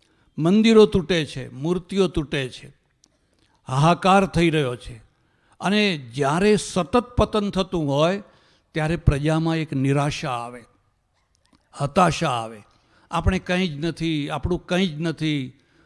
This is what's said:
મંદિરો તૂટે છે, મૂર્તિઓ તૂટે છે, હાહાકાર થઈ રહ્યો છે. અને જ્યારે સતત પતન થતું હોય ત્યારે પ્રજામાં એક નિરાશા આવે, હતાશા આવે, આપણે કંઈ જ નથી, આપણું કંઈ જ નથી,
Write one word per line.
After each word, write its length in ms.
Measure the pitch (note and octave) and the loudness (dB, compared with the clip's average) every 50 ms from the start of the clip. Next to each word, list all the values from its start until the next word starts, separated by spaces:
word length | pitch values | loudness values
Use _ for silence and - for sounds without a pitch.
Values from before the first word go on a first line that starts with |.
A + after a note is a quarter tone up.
| _ _ _ _ _ _ _ | _ _ _ _ _ _ _
મંદિરો 480 | - D3+ E3+ G3 A3 A3 A3+ A3+ G#3+ G#3+ | -2 2 4 4 6 6 8 8 8 8
તૂટે 400 | G#3 G#3+ G3 D#3+ - F#3 E3 D3+ | 8 6 0 0 0 0 -2 -2
છે, 240 | - - B2+ B2 A#2+ | -4 -8 -12 -14 -14
મૂર્તિઓ 580 | A#2+ B2+ C#3+ E3 F3+ F3+ E3+ - F#3 G3 F#3+ | -12 -6 -4 -4 -4 -4 -4 -4 -2 0 0
તૂટે 420 | F3 - E3+ D3 - - C#3+ C3 B2 | 0 0 -4 -4 -4 -6 -6 -6 -8
છે, 280 | - - - C3 - _ _ _ _ _ _ _ _ _ _ _ _ _ _ _ _ _ _ | -10 -16 -20 -20 -20 _ _ _ _ _ _ _ _ _ _ _ _ _ _ _ _ _ _
હાહાકાર 580 | - B2+ C3+ D3 E3 F3 F3 - F#3 F#3+ G3 F#3+ | -4 0 2 4 2 2 2 2 4 4 4 2
થઈ 240 | - - E3 E3+ E3 | 2 0 0 2 2
રહ્યો 260 | D3+ D#3+ C#3+ B2 B2 | 2 0 -2 -2 -6
છે. 280 | A#2 - - A#2+ A2 - _ _ _ _ _ _ _ _ _ _ - | -8 -14 -18 -20 -20 -20 _ _ _ _ _ _ _ _ _ _ -6
અને 380 | - F3+ G3+ G#3+ G#3 G3+ F3 | -4 -2 0 2 0 0 -2
જ્યારે 580 | D3 C3 A#2 A2+ C#3 C#3+ C3+ D3+ F3 G3 G#3+ G#3+ | -4 -8 -10 -4 -2 0 0 2 2 4 4 4
સતત 600 | G3 - - - F#3+ E3+ - - B3 A#3+ - - | 2 0 -2 -4 -4 -2 0 0 0 0 0 -2
પતન 340 | - A3 - - G#3+ G#3 G3+ | -2 0 0 0 -2 -4 -2
થતું 400 | - F#3 F#3+ F3+ - E3+ D#3 C#3 | -4 -4 -4 -4 -4 -4 -2 0
હોય 340 | C3+ C#3+ D#3 E3+ F#3+ G3+ G3+ - _ _ _ _ _ _ _ _ | 0 2 2 2 0 -4 -8 -14 _ _ _ _ _ _ _ _
ત્યારે 240 | - D#3 D#3 D#3 E3+ | -6 -2 -2 -2 -2
પ્રજામાં 640 | E3+ - - D3+ C#3 D3 D#3 D#3 D#3+ E3 D#3+ D#3+ | 2 2 2 2 2 2 2 2 2 2 0 0
એક 160 | D#3+ D#3 D3 D3 | -2 -4 -4 -2
નિરાશા 580 | C3+ C3 C#3 C#3 C#3+ C#3+ D3 C#3+ - - D3 | 0 0 2 2 0 0 -2 -4 -6 -6 -6
આવે, 320 | B2 A#2+ A#2+ A#2+ B2 A#2+ A2 _ _ _ _ _ _ _ _ _ _ _ _ _ _ _ _ _ _ _ _ _ - - | -6 -6 -8 -10 -14 -18 -20 _ _ _ _ _ _ _ _ _ _ _ _ _ _ _ _ _ _ _ _ _ -8 -6
હતાશા 480 | C#3+ C#3 - G3 F3+ E3+ C#3+ - E3 D3+ | -6 -2 2 2 2 2 2 0 -2 -2
આવે, 340 | B2+ A#2 A2+ A2+ A2+ G#2 G2+ _ _ _ _ _ _ _ _ _ | -2 -4 -6 -8 -12 -18 -20 _ _ _ _ _ _ _ _ _
આપણે 280 | - E3+ D#3+ F#3 F#3+ F3+ | -6 -2 0 0 0 0
કંઈ 280 | - - F3+ F3+ F#3+ | -2 -4 -2 -2 -2
જ 180 | F3+ D3 C#3 D3+ | -4 -4 -6 -6
નથી, 440 | E3+ E3 - D#3+ E3 D#3+ D3 C#3+ D3+ | -6 -6 -4 -4 -4 -4 -4 -4 -6
આપણું 360 | D#3 D3 - F3 F3+ E3+ - | -6 -6 -4 -4 -4 -6 -4
કંઈ 220 | - F3+ F3+ G3 | -4 -2 0 0
જ 140 | F#3 D3 D3 | -2 -2 -4
નથી, 520 | E3 E3 D#3 - D#3 D#3 D3+ C#3+ C3 B2+ - _ _ _ _ _ _ | -6 -6 -4 -4 -4 -4 -4 -4 -6 -10 -14 _ _ _ _ _ _